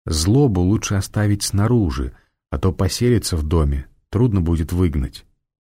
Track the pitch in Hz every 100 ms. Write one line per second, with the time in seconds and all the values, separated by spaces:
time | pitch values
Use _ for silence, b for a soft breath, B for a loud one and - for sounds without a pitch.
0 | - 78 87 135 143 90 90 110 - 98
1 | - 110 104 101 - 98 110 120 90 71
2 | 64 b b _ - 73 95 80 95 -
3 | 120 113 - 82 76 85 71 69 - _
4 | - 101 123 98 80 80 73 87 90 71
5 | 67 - _ _ _ _ _